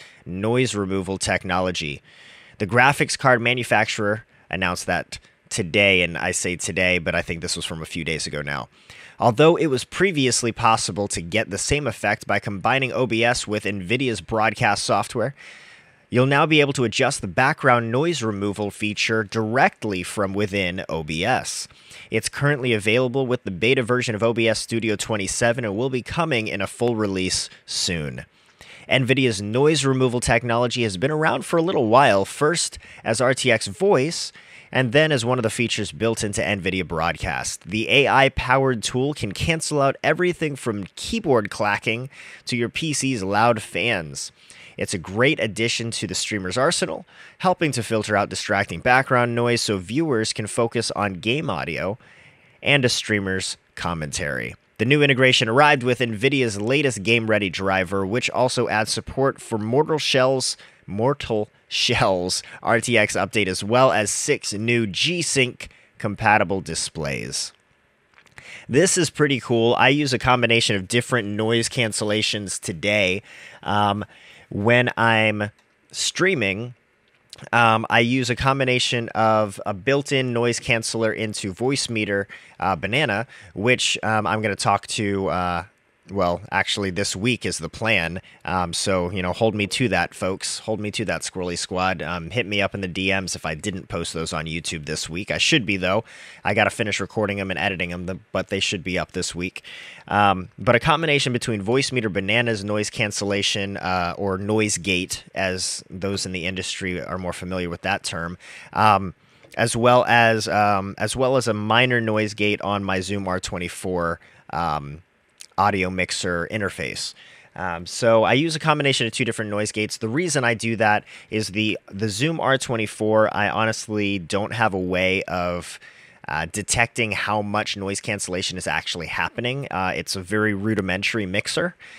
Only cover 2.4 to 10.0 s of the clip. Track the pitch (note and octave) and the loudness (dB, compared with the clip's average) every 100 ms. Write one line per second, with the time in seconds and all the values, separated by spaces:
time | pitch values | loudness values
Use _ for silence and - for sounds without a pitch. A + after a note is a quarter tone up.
2.4 | - - G2+ A#2 C3 C#3+ D3 - C3+ A#2+ | -20 -6 0 4 4 4 -2 2 4 4
3.4 | A#2 B2 A#2 G#2+ A2 - G#2 A2 - _ | 2 0 2 2 2 0 0 -2 -6 _
4.4 | _ F#2 F2+ F2+ - F2 - - - _ | _ -2 -2 -2 -2 -2 -4 -14 -18 _
5.4 | _ - F2 G#2 G2+ F#2 E2+ D#2+ F2+ - | _ -6 0 6 6 6 2 0 -2 -2
6.4 | F#2 F2 - F2+ F2+ F2+ D#2+ E2+ - E2+ | -4 -4 -4 0 2 2 0 -2 -4 -6
7.4 | E2+ F2 - E2 D#2 F2 D#2 D#2 - D2 | -6 -6 -6 -10 -8 -6 -4 -4 -6 -6
8.4 | C#2+ C#2 - _ - - - - A#2 A2 | -6 -6 -8 _ -20 -20 -20 0 2 6
9.4 | D#3+ E3+ D3+ B2 - - | 6 6 2 0 -4 -2